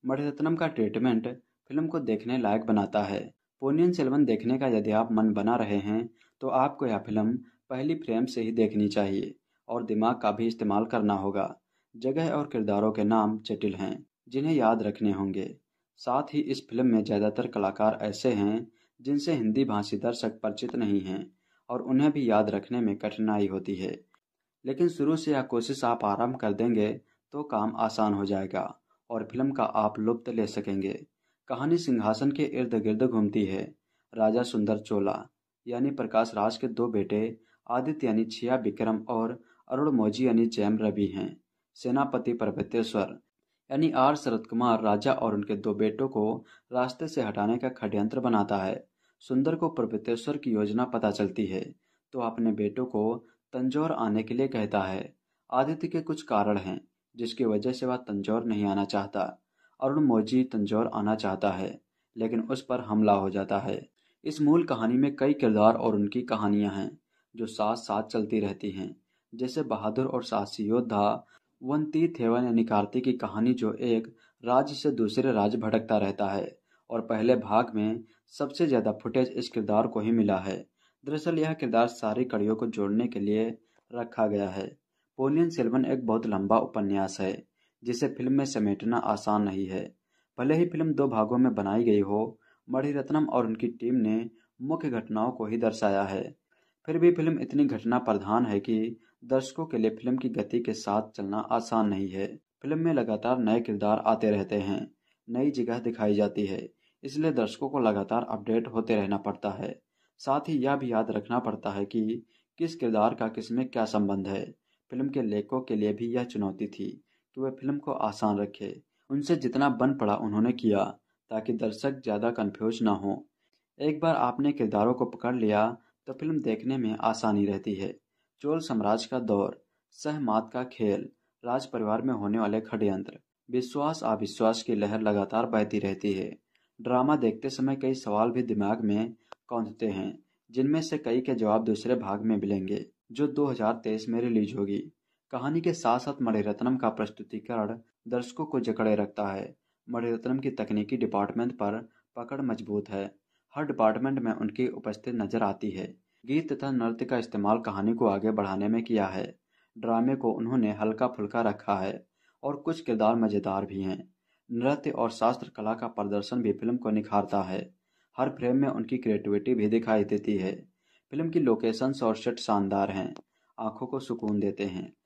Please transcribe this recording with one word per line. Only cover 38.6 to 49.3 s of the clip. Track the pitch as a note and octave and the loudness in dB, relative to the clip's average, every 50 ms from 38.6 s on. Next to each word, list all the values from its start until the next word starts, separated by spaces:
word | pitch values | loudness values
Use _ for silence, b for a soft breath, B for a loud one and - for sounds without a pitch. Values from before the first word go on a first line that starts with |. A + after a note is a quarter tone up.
| A2 G#2+ - - A2 A2+ A2 | 0 -2 -2 0 0 0 0
और | G#2+ A2 - A#2+ A2+ A2+ A2+ B2+ b b b b b b - | -2 -2 -2 -2 -2 0 -2 -4 b b b b b b -6
अरुण | B2+ B2+ D3 D#3 | -2 0 2 4
मौजी | C#3 A#2 G#2+ G#2+ G#2+ B2 C3 | 4 4 4 4 2 2 2
यानी | B2+ A#2 A2+ A#2 | 4 4 4 4
जैम | A2+ - A2 G#2 G#2 A2 | 4 2 0 2 2 2
रवि | G#2+ G#2+ G#2+ G2+ G#2 G2+ | 2 2 0 2 2 0
हैं। | F#2 F2+ G2 F#2+ F#2+ - _ _ _ _ _ _ _ _ | 0 0 -4 -6 -6 -8 _ _ _ _ _ _ _ _
सेनापति | - - B2+ B2 C#3 C#3 C3+ C3 A#2+ - B2 A#2 | -8 -4 0 2 2 2 2 0 -2 0 0 -2
पर्वतेश्वर | A#2 A2+ G#2 G2+ A2+ - - - A#2 A2+ A2+ - G#2+ G2 - - - _ _ _ _ _ _ _ _ _ _ | 0 -2 -2 -2 -4 -6 -2 0 0 0 0 0 -2 -2 -2 -4 -16 _ _ _ _ _ _ _ _ _ _
यानी | C#3 C#3 D#3+ D#3+ | 0 2 2 2
आर | D3+ C3 C3 C#3 D3 | 4 4 4 4 4
शरत | D3 - C3+ A2+ A2 - - | 2 0 -2 -2 -2 -2 -4
कुमार | A#2 A#2 B2 B2 A2+ A2 | 0 2 4 4 4 4
राजा | G#2+ G#2+ G#2 G#2 - C#3 C3 | 4 2 2 4 4 2 2
और | - A#2 A2+ G#2 | 2 2 0 0
उनके | G#2 G2+ - G#2+ | -2 -2 -2 -4
दो | G2+ G2+ A2+ G2+ | -2 -2 -2 0
बेटों | G2+ A2 G#2+ G#2+ A2 C3 C3+ | 2 2 0 2 0 -2 -2
को | C3 A2 G#2 G#2+ B2 C3+ B B B B B _ | 0 0 0 0 -2 -4 B B B B B _
रास्ते | B2 B2+ B2+ B2+ C3 - E3 | -2 0 0 0 -2 -6 -8
से | D3+ - C#3 | -4 -2 -2
हटाने | A#2+ G#2+ G2 G2 G#2 G#2+ A#2+ | -2 -2 -2 0 0 0 0
का | B2 B2+ C3 | 0 -2 -4
षड्यंत्र | B2+ - A2+ G#2 G#2+ G#2 G2+ A2 B2 C3 | -4 -4 -6 -2 0 0 0 0 -2 0
बनाता | A#2+ B2 A2+ G#2 G2+ - G#2 | 0 2 2 2 2 2 0
है। | G2 F#2+ F#2+ - - - _ _ _ _ _ _ _ | 0 0 -2 -4 -6 -8 _ _ _ _ _ _ _
सुंदर | - - | -8 -2